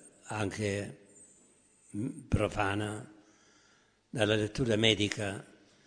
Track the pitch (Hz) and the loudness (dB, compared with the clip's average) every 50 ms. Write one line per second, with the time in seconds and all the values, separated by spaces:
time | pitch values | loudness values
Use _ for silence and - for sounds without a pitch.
0 | - - - _ - - 110 107 107 98 98 - 107 101 98 101 101 - - - | -20 -20 -20 _ -12 -8 -4 -2 -2 -2 -2 -2 -2 -2 -2 -2 -4 -6 -10 -16
1 | - - - - - - - _ _ _ _ _ _ _ _ _ _ _ - 104 | -20 -20 -20 -20 -20 -20 -20 _ _ _ _ _ _ _ _ _ _ _ -8 -6
2 | 113 - - - - - - - 104 98 - 107 104 98 98 104 107 104 104 107 | -6 -6 -6 -8 -8 -2 0 0 0 0 0 0 -2 0 0 -2 -2 -4 -6 -8
3 | - - - - - _ _ _ _ _ _ _ _ _ _ _ _ _ _ _ | -12 -14 -20 -20 -20 _ _ _ _ _ _ _ _ _ _ _ _ _ _ _
4 | _ _ - 127 107 104 107 107 107 101 - - 135 117 110 104 113 113 110 92 | _ _ -2 0 2 4 4 2 2 0 -2 -2 0 2 2 4 6 6 6 6
5 | 104 101 - - 107 98 95 - - - - - - _ _ _ _ | 2 0 0 -2 -4 -4 -6 -8 -12 -16 -20 -20 -20 _ _ _ _